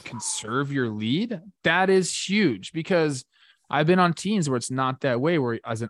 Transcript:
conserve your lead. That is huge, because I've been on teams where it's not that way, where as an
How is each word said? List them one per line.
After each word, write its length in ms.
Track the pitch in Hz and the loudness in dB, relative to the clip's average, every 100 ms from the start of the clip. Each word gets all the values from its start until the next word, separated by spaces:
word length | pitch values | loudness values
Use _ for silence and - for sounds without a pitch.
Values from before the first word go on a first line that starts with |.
conserve 680 | - 117 - - 107 123 139 | -16 -10 -8 -8 -4 -4 -2
your 180 | 139 120 | -2 -2
lead. 500 | 107 110 151 233 185 196 - | -2 -2 -2 -2 -8 -12 -4
That 280 | 165 170 190 | 0 2 4
is 360 | 190 180 - - | 4 2 -4 -2
huge, 460 | 202 185 101 - | 2 2 0 -6
because 500 | 160 160 180 156 135 - _ _ _ - | -8 0 2 2 -2 -8 _ _ _ -4
I've 160 | 143 156 | 0 4
been 140 | 185 | 4
on 140 | 175 | 4
teams 360 | 160 190 214 147 | 2 -2 0 0
where 80 | 123 | 0
it's 140 | - | -2
not 300 | 131 131 127 | -2 -2 0
that 200 | 139 117 | 0 0
way, 160 | 151 170 | 2 0
where 220 | 123 113 | 0 -4
as 200 | 117 | -6
an 60 | 110 | -6